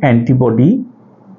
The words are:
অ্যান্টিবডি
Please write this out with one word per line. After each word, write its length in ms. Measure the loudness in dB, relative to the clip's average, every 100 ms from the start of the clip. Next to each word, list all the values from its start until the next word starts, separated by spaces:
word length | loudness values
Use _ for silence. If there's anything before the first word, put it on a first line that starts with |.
অ্যান্টিবডি 840 | 0 0 0 0 0 0 0 0 -6 -18 -20 _ -20